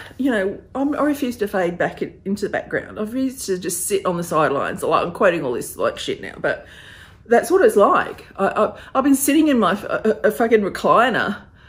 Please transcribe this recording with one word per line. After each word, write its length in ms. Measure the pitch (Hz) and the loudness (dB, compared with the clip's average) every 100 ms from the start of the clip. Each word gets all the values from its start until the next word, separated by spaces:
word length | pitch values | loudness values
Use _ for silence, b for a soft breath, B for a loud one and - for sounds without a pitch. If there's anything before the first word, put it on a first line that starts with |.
| B - | B -4
you 120 | 262 | -2
know, 300 | 214 196 - - | 0 -2 -6 -8
I'm, 200 | 254 285 | -4 -2
I 80 | - | 0
refuse 340 | 294 285 247 240 | 0 0 -4 -4
to 100 | 202 | -4
fade 300 | 196 175 175 | -2 -2 -2
back 240 | 160 - | -4 -4
in, 180 | - - 190 | -10 -8 -6
into 200 | 202 202 | -4 -4
the 40 | |
background. 480 | - - 143 - 185 | -4 -4 -6 -6 -8
I 40 | |
refuse 440 | 214 254 262 262 - | -6 -4 -4 -4 -6
to 120 | 180 | -4
just 280 | 180 - - | -4 -6 -2
sit 180 | 196 | -2
on 140 | 185 170 | -2 -4
the 40 | |
sidelines. 600 | 170 160 143 139 87 - | -2 0 0 0 -4 -4
Like, 200 | 131 160 | 0 0
I'm 100 | 170 | 0
quoting 320 | - 202 170 | 2 2 2
all 80 | 135 | -2
this, 240 | 117 - - | -4 -6 -4
like, 220 | 113 - | -2 -2
shit 220 | - - | -6 -8
now, 140 | 95 - | -10 -6
but 280 | 151 - B B B B B B | -4 -4 B B B B B B
that's 260 | - 233 - | 2 2 4
what 140 | 370 | 4
it's 120 | 233 214 | 6 6
like. 500 | 233 339 - - - - | 6 4 0 -8 -14 -2
I, 120 | 196 | -2
I, 300 | - 214 B B | 0 -2 B B
I've 100 | 262 | 0
been 100 | 277 | 2
sitting 340 | 269 - 311 302 | 2 4 4 4
in 100 | 247 | 4
my 140 | 180 | 2
f-, 120 | 202 | 0
a, 360 | - - 220 214 | -4 -2 0 0
a 60 | 208 | 0
fucking 300 | 208 226 220 | 0 2 2
recliner 800 | 202 - 180 180 254 135 110 - - b | 2 0 4 4 4 2 -2 -6 -12 b